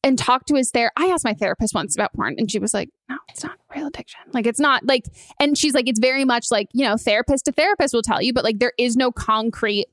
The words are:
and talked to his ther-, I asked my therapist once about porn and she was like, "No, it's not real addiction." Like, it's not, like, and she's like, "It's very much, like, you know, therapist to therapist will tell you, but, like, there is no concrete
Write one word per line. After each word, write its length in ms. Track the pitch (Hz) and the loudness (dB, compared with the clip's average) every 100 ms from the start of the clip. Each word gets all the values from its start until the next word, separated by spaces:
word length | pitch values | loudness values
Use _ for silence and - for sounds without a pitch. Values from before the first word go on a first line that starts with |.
and 140 | 277 254 | 2 2
talked 300 | - 254 - | 2 0 2
to 60 | |
his 160 | 285 247 | 0 0
ther-, 220 | 247 233 - | 0 -2 0
I 120 | 359 | 0
asked 160 | 339 | 0
my 100 | 240 | -2
therapist 400 | 208 196 - 220 | -2 -4 -2 -4
once 200 | 196 156 | -4 -4
about 200 | - 208 | -4 -4
porn 200 | - 113 135 | -4 -6 -4
and 120 | 220 | -4
she 80 | 208 | -2
was 140 | 202 | -4
like, 160 | - 165 _ - | -4 -6 _ -14
"No, 80 | 269 - | -14 -14
it's 160 | - | -14
not 140 | - - _ | -14 -16 _
real 120 | 285 302 | -10 -10
addiction." 340 | - - - - | -10 -18 -20 -6
Like, 140 | 247 220 | -2 -2
it's 140 | 233 | 0
not, 260 | 294 262 247 | 2 2 2
like, 180 | 262 - - - - | 0 -2 -20 -20 -2
and 180 | 285 285 | 0 2
she's 180 | 302 | 2
like, 140 | 254 247 | 2 0
"It's 120 | 220 | 2
very 240 | 254 262 | 2 2
much, 220 | 269 233 - | 2 2 0
like, 180 | 220 202 | -2 0
you 120 | 240 | 0
know, 120 | 262 220 | 0 0
therapist 480 | - 208 247 269 - | 2 0 2 0 0
to 60 | |
therapist 420 | 285 339 403 277 | 2 2 2 2
will 80 | 233 | 0
tell 200 | 226 - | 0 0
you, 100 | 240 | 0
but, 120 | 247 | 0
like, 140 | 220 208 | 0 0
there 140 | 247 - | 0 2
is 180 | 247 233 | 2 4
no 160 | 254 | 2
concrete 760 | 240 - 220 226 - 220 208 - | 0 0 0 0 -2 -2 -2 -4